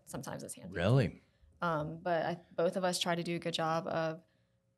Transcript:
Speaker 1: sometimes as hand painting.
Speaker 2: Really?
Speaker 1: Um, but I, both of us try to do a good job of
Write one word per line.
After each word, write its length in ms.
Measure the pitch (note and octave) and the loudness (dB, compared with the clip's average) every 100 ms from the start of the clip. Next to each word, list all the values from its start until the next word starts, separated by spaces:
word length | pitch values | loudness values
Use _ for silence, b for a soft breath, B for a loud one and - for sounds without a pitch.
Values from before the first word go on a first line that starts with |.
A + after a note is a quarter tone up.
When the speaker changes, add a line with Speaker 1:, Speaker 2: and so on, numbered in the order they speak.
| - | -10
Speaker 1:
sometimes 380 | - - - - | -10 -8 -10 -10
as 80 | |
hand 160 | - F2 | -12 -8
painting. 120 | E2 | 2
Speaker 2:
Really? 380 | F#2 C3+ F#2+ - _ _ - - | 6 6 4 -2 _ _ -18 -4
Speaker 1:
Um, 380 | F3 D#3 D#3 E3 | 0 0 -2 -4
but 240 | F3+ E3 - | 0 2 0
I, 140 | E3+ - - | -4 -6 0
both 220 | F3 F#3+ | 0 2
of 80 | F3+ | 0
us 140 | F3 | 0
try 160 | F#3 E3+ | 0 0
to 60 | |
do 120 | F3 E3+ | 0 -4
a 40 | |
good 140 | E3+ | -2
job 320 | E3 D#3+ E3 - | -2 0 0 -2
of 340 | E3 D#3+ D#3+ - _ _ _ _ | -2 -2 -4 -12 _ _ _ _